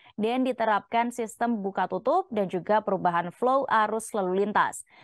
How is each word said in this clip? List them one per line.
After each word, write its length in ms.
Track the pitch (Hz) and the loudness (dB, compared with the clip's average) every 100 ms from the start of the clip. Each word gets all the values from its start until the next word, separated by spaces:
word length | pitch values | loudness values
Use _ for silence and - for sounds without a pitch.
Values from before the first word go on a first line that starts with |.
| - - | -14 -4
dan 240 | 214 247 | -2 0
diterapkan 720 | 262 247 220 202 - 233 240 233 | 0 0 2 0 0 0 0 -2
sistem 480 | 220 - 233 226 | -6 -2 -2 -2
buka 240 | 196 196 185 | -2 -2 -2
tutup 400 | 185 240 339 370 | -2 0 0 0
dan 240 | 214 190 | -2 -2
juga 320 | 185 170 214 | -2 0 0
perubahan 480 | 208 190 180 170 175 | 2 0 0 0 -2
flow 320 | - 247 269 - 220 214 | -2 0 2 2 2 2
arus 240 | 220 - | 0 -4
lalu 320 | 220 185 185 | -2 0 0
lintas. 400 | 202 190 143 - - - | 2 2 0 -2 -16 -20